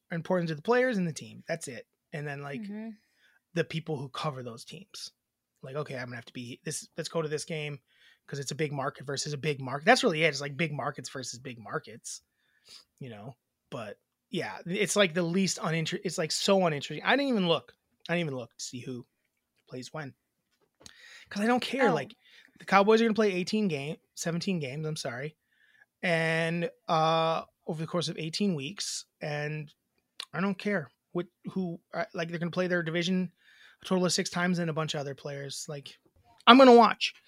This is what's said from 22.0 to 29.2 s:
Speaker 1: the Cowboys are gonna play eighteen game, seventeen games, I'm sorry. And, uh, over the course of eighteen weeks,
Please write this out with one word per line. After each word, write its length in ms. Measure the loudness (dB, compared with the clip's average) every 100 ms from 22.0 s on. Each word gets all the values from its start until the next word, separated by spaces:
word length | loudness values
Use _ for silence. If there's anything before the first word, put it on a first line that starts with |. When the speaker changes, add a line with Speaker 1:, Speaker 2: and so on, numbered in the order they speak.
| -2 -12 _ -20 -20 -16
Speaker 1:
the 60 |
Cowboys 360 | 4 6 8 6
are 40 |
gonna 100 | 4
play 180 | 4 2
eighteen 360 | 0 0 0 0
game, 280 | 0 -4 -8 _
seventeen 440 | -10 -4 -4 -2 -2
games, 260 | -4 -6 -6
I'm 100 | -6
sorry. 400 | -6 -8 -10 -14 _ _ _ _ _ _
And, 680 | 0 2 2 2 0 0 -2 -6 0
uh, 560 | 2 4 4 2 0 -4 _ -8
over 140 | -6
the 60 | -4
course 220 | -2 -2
of 80 | -4
eighteen 360 | -6 0 0
weeks, 500 | 0 -2 -6 -6 -8 -10 _